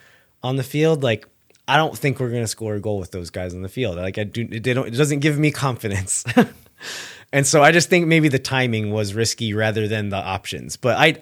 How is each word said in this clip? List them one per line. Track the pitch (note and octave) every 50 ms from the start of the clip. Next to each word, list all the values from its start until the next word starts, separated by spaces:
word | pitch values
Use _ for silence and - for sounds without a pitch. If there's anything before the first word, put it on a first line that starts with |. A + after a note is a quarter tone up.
| _ _ _ _ _ _ _ _ -
on | B2+ C3+
the | C3+ B2
field, | - - D3 D#3 D#3+ D#3+ C#3+ C3+
like, | A#2+ A2 - - - _ _ _ _ _ _ _
I | - C3+
don't | D3+ D#3+ D3 -
think | - - C#3+ A#2+ -
we're | B2+ A#2
gonna | A#2+ A#2+ A#2
score | A2 - - A2+ G#2+ G#2
a | G#2
goal | G2 G#2+ G#2 G2
with | F2+ -
those | - F#2 F2 E2
guys | - F#2+ F#2 F#2 F2
on | F2+
the | F#2 F#2+
field. | - B2+ B2+ G2+ E2+
Like, | F2 F#2 F#2+ F#2+
I | G#2+ G#2+
do, | G2 - A2+ A#2
they | - G#2 A#2 A2 B2+ A#2+
don't, | B2+ -
it | A2 A#2
doesn't | B2+ D3+ C#3+ D3+ C#3+
give | C#3+ D#3 D3 C#3+
me | D#3 D3
confidence. | C#3+ - D3 C3+ A#2 - - G#2 G2 F#2+ F#2 - - - - A#2
<laughs> | - B3 - - - - - _ _ - - - - - - - - - - _
And | - C#3 C#3
so | - D#3+ D3+
I | C#3 D#3
just | E3 F3 E3 -
think | F#3+ F3 E3+
maybe | D#3+ E3 D#3+ D#3
the | D3+ C3+ B2+
timing | - - C3+ C3 B2+ A#2+ A2+ A2 G#2+ G#2
was | G#2 A2 G#2+ G2 G2+
risky | A2+ A2+ - - - A#2 G#2+ G2+
rather | G#2+ A2 A2 G#2 A2+ G#2+
than | G#2 A2 G#2+ G#2 G2+
the | G2
options. | G2 - F#2 F#2+ G#2 - - - C#2 A#1+ - -
But | - - A#2+ G#2+
I, | G2+ D3 D#3+ D#3 -